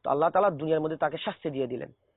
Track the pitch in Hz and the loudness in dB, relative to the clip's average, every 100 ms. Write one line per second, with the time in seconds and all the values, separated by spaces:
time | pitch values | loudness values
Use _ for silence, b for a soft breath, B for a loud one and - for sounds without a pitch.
0 | - 139 165 185 202 151 156 160 156 156 | -2 2 4 4 4 2 0 0 0 -2
1 | 151 160 - 190 165 135 127 123 139 - | -2 -2 -8 -6 -6 -4 -4 -6 -10 -16
2 | _ | _